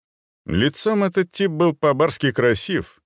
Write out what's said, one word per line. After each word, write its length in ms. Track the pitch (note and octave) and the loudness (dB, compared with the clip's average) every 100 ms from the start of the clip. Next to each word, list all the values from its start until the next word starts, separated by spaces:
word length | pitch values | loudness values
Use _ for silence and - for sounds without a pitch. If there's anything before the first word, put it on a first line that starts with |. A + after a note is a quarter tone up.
| _ _ _ _ - | _ _ _ _ -4
Лицом 580 | F2 C#3 - A3 G#3+ | 0 0 0 -2 0
этот 280 | G3 F#3+ F3+ | 0 -2 -2
тип 200 | - G3 | -2 -2
был 220 | D#3 E3+ | 0 0
по-барски 580 | D3+ D3+ C#3 D#3 - C#3 | 2 0 2 0 0 -2
красив 680 | B2 A#2+ G#2 - E3 - _ | 2 2 2 0 -4 -6 _